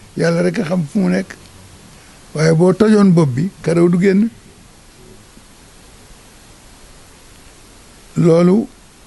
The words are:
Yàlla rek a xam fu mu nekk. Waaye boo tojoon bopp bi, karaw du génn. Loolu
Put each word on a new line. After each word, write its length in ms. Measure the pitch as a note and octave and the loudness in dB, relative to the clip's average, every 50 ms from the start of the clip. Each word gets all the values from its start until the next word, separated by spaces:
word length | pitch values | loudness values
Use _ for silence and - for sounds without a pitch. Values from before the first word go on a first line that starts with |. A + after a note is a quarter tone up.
| - - - | -20 -16 -8
Yàlla 240 | - E3 E3+ E3+ F3 | -4 -2 -2 -2 -2
rek 160 | F3 F3+ E3 | -2 -2 -4
a 60 | A#3 F#3 | -4 -6
xam 240 | D3 F#3 F3+ D3+ C#3 | -4 -4 -6 -6 -4
fu 100 | - G3+ | -4 -4
mu 100 | F#3 F3+ | -2 -2
nekk. 260 | F3+ F#3+ F#3+ - - - - - - - - - - - - - - - - - - - - - - | -2 -4 -6 -10 -16 -20 -20 -20 -20 -20 -20 -20 -20 -20 -20 -20 -20 -20 -20 -20 -20 -20 -20 -14 -6
Waaye 200 | D3+ D#3+ E3 E3 | -2 0 0 2
boo 180 | D#3+ F3+ F#3 F3+ | 2 2 0 2
tojoon 380 | - G#3 A3 G#3+ G#3 G3+ F#3+ E3+ | 2 2 2 4 4 4 4 4
bopp 160 | E3+ D#3+ C3+ A#2+ | 2 2 0 -2
bi, 140 | C3+ E3+ G3 - - | -4 -6 -6 -8 -8
karaw 260 | - D#3+ E3 E3+ E3+ F3 | -6 -4 -2 0 0 0
du 100 | F3+ F3 | 0 0
génn. 280 | F#3 G3 F#3+ G3+ A3+ A3+ - - - - - - - - - - - - _ - - - - - - - - - - - - - - - - - - - - - - - - - - - - - - - - - _ - - - - - - - - - - - - - - - - - - - - - - - - - - - - - - | 0 0 0 0 -2 -2 -6 -12 -20 -20 -20 -20 -20 -20 -20 -20 -20 -20 _ -20 -20 -20 -20 -20 -20 -20 -20 -20 -20 -20 -20 -20 -20 -20 -20 -20 -20 -20 -20 -20 -20 -20 -20 -20 -20 -20 -20 -20 -20 -20 -20 -20 _ -20 -20 -20 -20 -20 -20 -20 -20 -20 -20 -20 -20 -20 -20 -20 -20 -20 -20 -20 -20 -20 -20 -20 -20 -20 -20 -20 -20 -12 -6
Loolu 500 | D#3 - E3+ D#3+ E3+ F3 F3+ F#3+ A3+ - - - - - - _ _ - | -2 0 2 2 2 2 2 2 0 -2 -6 -14 -20 -20 -20 _ _ -14